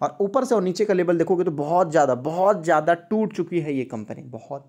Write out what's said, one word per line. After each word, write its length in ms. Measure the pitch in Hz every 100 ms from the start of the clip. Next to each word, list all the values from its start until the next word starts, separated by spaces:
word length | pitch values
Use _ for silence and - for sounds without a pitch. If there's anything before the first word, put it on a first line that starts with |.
और 140 | 147 -
ऊपर 240 | 196 262
से 100 | 254
और 80 | 226
नीचे 220 | 185 175
का 100 | 208
लेवल 240 | 190 175 175
देखोगे 260 | 160 180
तो 60 | 175
बहुत 400 | 147 147 175 180
ज़्यादा, 240 | 156 143
बहुत 500 | 123 143 170 190 202
ज़्यादा 300 | 160 156 156
टूट 380 | 170 - 214 202
चुकी 280 | - 170 175
है 140 | 151
ये 100 | 139
कंपनी, 380 | 120 113 104 -
बहुत 460 | 139 113 - 139